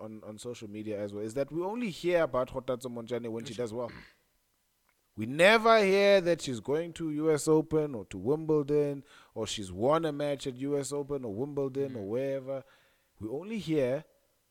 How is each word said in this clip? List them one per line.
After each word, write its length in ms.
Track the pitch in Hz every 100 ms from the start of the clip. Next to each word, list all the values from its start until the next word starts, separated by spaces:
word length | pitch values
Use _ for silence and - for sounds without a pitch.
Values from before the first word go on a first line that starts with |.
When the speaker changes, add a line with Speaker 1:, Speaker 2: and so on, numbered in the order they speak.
Speaker 1:
on, 220 | 107 110 101
on 120 | 107
social 320 | 123 120 110
media 280 | 104 107 101
as 120 | 104
well, 100 | 101
is 120 | 110
that 180 | 117 139
we 80 | 151
only 280 | 180 226 233
hear 320 | 151 170 175
about 280 | 151 127 127
Kgothatso 360 | 131 123 123 127
Montjane 420 | 120 117 120 117
when 160 | 113
she 80 | 113
does 200 | 101 120
well. 180 | 113 120 - - _ _ _ _ _ _ _ _ _ _ -
We 80 |
never 580 | 110 147 185 226 226 226
hear 380 | 196 196 202 196
that 220 | 175 165
she's 180 | - 120
going 320 | 101 147 170
to 160 | 151 165
U 200 | 151 156
S 160 | 147 156
Open 460 | 156 156 156 151
or 100 | 120 95
to 120 | 98
Wimbledon 840 | 101 151 160 156 139 147 147 143 - - _
or 120 | 110 110
she's 260 | - 95
won 320 | 90 123 160
a 80 | 165
match 340 | 143 147 139 139
at 100 | 123
U 200 | 139 143
S 140 | 135
Open 320 | 143 139 143
or 80 | 123
Wimbledon 600 | 98 147 143 139 131 139
Speaker 2:
Mm. 40 | 127
Speaker 1:
or 60 | 98
wherever. 560 | 120 139 135 131 135 - _ _ _ _ -
We 100 | 107
only 280 | 135 196 226
hear 460 | 156 156 123 139 - _ _ _ _